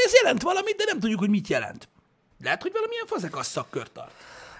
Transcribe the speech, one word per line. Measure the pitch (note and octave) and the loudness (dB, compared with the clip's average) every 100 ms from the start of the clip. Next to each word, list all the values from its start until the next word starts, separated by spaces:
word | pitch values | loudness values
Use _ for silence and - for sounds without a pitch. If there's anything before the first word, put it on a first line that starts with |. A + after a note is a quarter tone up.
| B4 | 8
ez | |
jelent | B4+ G4+ A#3+ | 8 6 2
valamit, | E4+ F#4+ G#4 G#4 | 2 0 0 -2
de | G#4+ | 0
nem | E4 | 0
tudjuk, | G#3+ G#3+ | 0 2
hogy | G3+ | 2
mit | G#3 - | 2 2
jelent. | C3+ G#2 - - _ _ _ _ _ | -2 -2 -10 -20 _ _ _ _ _
Lehet, | - - | -4 -2
hogy | - | -2
valamilyen | G#4+ A4 A#4 A4+ | -2 -4 -4 -6
fazekasz | G4+ E3+ C3+ B2 | -4 -4 -6 -6
szakkört | - B2 C3+ A#2 | -6 -6 -8 -10
tart. | - - - - - - - | -14 -18 -20 -20 -20 -20 -18